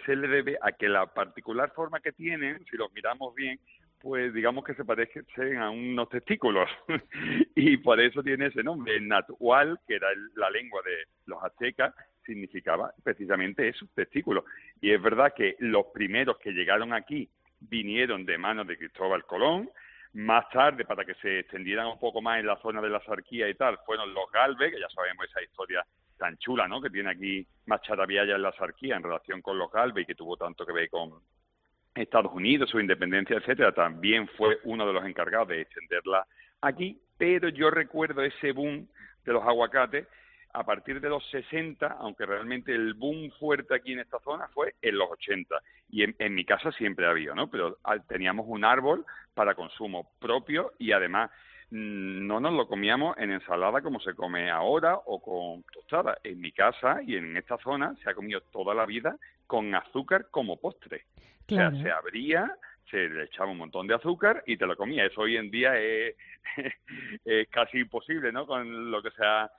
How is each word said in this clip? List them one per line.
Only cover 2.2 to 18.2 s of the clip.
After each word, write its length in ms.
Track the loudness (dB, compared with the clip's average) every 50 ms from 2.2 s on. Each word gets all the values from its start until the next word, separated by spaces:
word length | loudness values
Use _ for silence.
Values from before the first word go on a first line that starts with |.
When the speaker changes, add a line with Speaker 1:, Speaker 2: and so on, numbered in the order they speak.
| -6 -6 -4 -4 -4 -4 -6 -8 -12 -12
Speaker 1:
si 60 | -6 -6
los 120 | -6 -6 -6
miramos 420 | -4 -4 -4 -4 -4 -6 -10 -8
bien, 240 | -6 -6 -6 -6 -8 _ _ _ _ _ _ _ _
pues 320 | -8 -4 -2 0 0 0 0
digamos 300 | 2 2 2 2 2 -4
que 100 | -8 -8
se 100 | -8 -2
parecen 720 | -2 0 0 0 -2 -2 -14 -16 -14 -6 -4 -2 -2 -2 -2
a 120 | -2 -4
unos 380 | -4 -4 -4 -4 -2 -2 -2 -2
testículos 580 | -4 -6 -2 -2 -2 2 2 4 6 6 4 4 0 -10 -6 -4
<laughs> 680 | -4 -4 -4 _ -10 -8 -6 -4 2 2 2 2 _
y 220 | 4 6 6 6 6
por 220 | 8 6 8 8
eso 220 | 8 6 4 0 0
tiene 240 | 0 0 0 0
ese 160 | -2 0 -2 -2
nombre, 340 | -2 -4 -4 -2 -2 -2
el 120 | -2 0 2
natual, 720 | 2 2 2 0 -8 0 4 6 8 8 8 4 2 -6 _
que 80 | -4 -4
era 140 | 0 2 0
el, 200 | 0 0 -6 -12 _
la 160 | -2 0 0
lengua 300 | 0 -2 -4 -4 -8 -6 -4
de 140 | -4 -6 -6 -6 -10 _ _ _
los 160 | -12 -10 -8 -8
aztecas, 520 | -10 -8 _ -6 -6 0 0 -2 -2 -2 -8 -20 _ _ _ _
significaba 640 | -10 -8 -8 -8 -8 -10 -10 -2 0 0 0 0 -4 -8 -6 _
precisamente 680 | -4 -4 -4 0 0 0 0 0 -2 0 0 0 0
eso, 180 | -2 -4 -14 -12 _
testículo. 500 | -4 -4 -2 -2 -4 -2 0 -2 -2 -2 -4 -16 -20 -20 -20 -16 _
Y 100 | 4 4 4
es 80 | 6
verdad 320 | 6 4 6 6 4 4 4
que 220 | 2 0 0 0 0
los 260 | -2 2 4 4 2 2 -2
primeros 460 | -4 -2 0 0 0 2 0 0 -2
que 140 | -4 -6 -2
llegaron 400 | -2 2 2 2 2 2 0 -2
aquí 360 | -4 -4 -4 -6 -6 -6 -8 _ _ _ _ _ _
vinieron 640 | -14 -6 -6 -4 -4 -2 0 0 0 0 0 -4